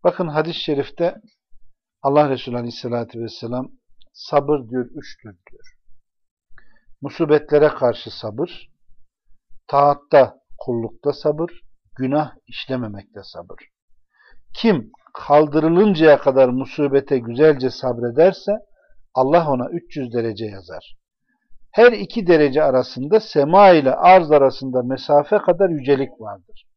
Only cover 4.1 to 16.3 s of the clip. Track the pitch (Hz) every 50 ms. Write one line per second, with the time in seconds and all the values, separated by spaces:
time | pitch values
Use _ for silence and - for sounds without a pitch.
4.1 | _ _ - - - 143 139 143 151 143 127 110 120 127 123 120 - 151 123 -
5.1 | - _ _ 110 98 87 _ - - - - - _ _ _ _ - - _ _
6.1 | _ _ _ _ _ _ _ _ - - - - - - _ _ - _ - 143
7.1 | - - 170 147 151 147 147 - 151 147 143 151 147 - 135 120 113 - - 113
8.1 | - - - 110 104 113 156 180 - - - - _ _ _ _ - - - _
9.1 | _ _ _ _ - _ _ _ - - _ _ - 139 143 147 143 143 _ _
10.1 | - 143 131 117 - _ _ _ - - - - 120 117 113 110 - - - 147
11.1 | 143 - - 151 151 151 165 170 - - - - - _ _ _ - - 131 131
12.1 | 139 151 151 - - _ _ _ 117 - - - 135 127 120 107 101 101 98 _
13.1 | _ 101 98 - - 85 85 92 98 - - _ _ _ _ _ _ _ _ _
14.1 | _ _ _ _ - - - _ - - - 226 196 139 110 - _ _ _ _
15.1 | _ - - - 143 147 156 147 139 156 156 160 165 175 214 214 190 151 160 156
16.1 | 147 139 - 143